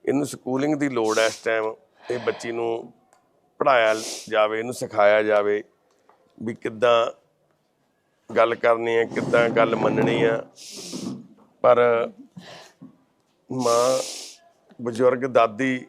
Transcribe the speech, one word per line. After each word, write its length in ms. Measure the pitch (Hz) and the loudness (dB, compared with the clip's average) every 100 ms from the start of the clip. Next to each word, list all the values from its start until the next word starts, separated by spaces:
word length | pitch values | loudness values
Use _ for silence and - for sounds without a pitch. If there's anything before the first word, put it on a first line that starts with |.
ਇਹਨੂੰ 220 | - 135 135 | -2 -2 -4
ਸਕੂਲਿੰਗ 480 | - - 131 147 147 | -8 -6 -4 -2 -2
ਦੀ 100 | 143 | -2
ਲੋੜ 300 | 120 110 107 | -2 0 2
ਆ 60 | 110 | 0
ਇਸ 100 | - | -2
ਟਾਈਮ। 200 | 117 113 110 110 _ _ - | -4 -2 -4 -8 _ _ -10
ਇਹ 80 | 123 117 | -6 -4
ਬੱਚੀ 260 | 104 120 | -6 -8
ਨੂੰ 400 | 117 117 113 120 _ _ _ _ _ _ _ | -6 -4 -6 -10 _ _ _ _ _ _ _
ਪੜ੍ਹਾਇਆ 340 | 147 123 110 110 110 - - | 2 4 4 0 -4 -12 -2
ਜਾਵੇ, 300 | 110 107 110 | 0 2 0
ਇਹਨੂੰ 160 | 117 | -6
ਸਿਖਾਇਆ 480 | 120 127 110 101 107 | -8 -4 4 4 6
ਜਾਵੇ 400 | 107 104 104 104 - _ _ _ _ _ _ _ | 4 2 2 -2 -4 _ _ _ _ _ _ _
ਵੀ 160 | 110 | -10
ਕਿੱਦਾਂ 560 | 110 127 110 120 117 123 - _ _ _ _ _ _ _ _ _ _ - | -8 -10 0 4 4 2 -6 _ _ _ _ _ _ _ _ _ _ -4
ਗੱਲ 240 | 113 113 | 0 0
ਕਰਨੀ 420 | 117 117 117 117 113 | 2 2 2 2 0
ਹੈ, 80 | |
ਕਿੱਦਾਂ 440 | 113 123 - 120 117 | 0 -4 0 2 2
ਗੱਲ 280 | 117 113 113 | 2 2 2
ਮੰਨਣੀ 460 | 110 110 117 117 | 0 0 0 2
ਆ। 200 | 117 113 - - - - - - - - - _ _ _ | 0 0 -6 -20 -18 -16 -14 -10 -10 -12 -16 _ _ _
ਪਰ 140 | 123 120 120 117 123 - - - - - - _ - _ _ _ _ _ _ | 2 4 2 0 -4 -10 -20 -20 -20 -20 -20 _ -20 _ _ _ _ _ _
ਮਾਂ, 480 | 131 120 117 127 131 - - - - _ _ _ - | -4 0 2 2 0 -4 -12 -16 -20 _ _ _ -10
ਬਜ਼ੁਰਗ 460 | 120 113 127 127 131 | -8 2 2 2 2
ਦਾਦੀ 600 | 123 113 104 131 127 | 4 2 0 -4 -4